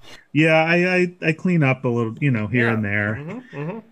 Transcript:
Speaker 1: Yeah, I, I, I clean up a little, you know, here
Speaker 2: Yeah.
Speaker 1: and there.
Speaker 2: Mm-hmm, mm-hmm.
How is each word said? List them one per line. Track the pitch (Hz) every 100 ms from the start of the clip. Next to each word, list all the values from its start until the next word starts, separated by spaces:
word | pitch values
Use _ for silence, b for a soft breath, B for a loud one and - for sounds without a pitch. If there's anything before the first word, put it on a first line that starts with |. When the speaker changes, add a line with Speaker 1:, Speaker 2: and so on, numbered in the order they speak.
| B B B
Speaker 1:
Yeah, | 147 160 160
I, | 160 175 180 180
I, | 180 180 160
I |
clean | 160 185 170
up | 135 131
a | 127
little, | 117 113 113
you | 147
know, | 117 107
here | 123 117
Speaker 2:
Yeah. |
Speaker 1:
and | 113 101
there. | 104 104 123
Speaker 2:
Mm-hmm, | 151 226 247 143
mm-hmm. | 151 220 -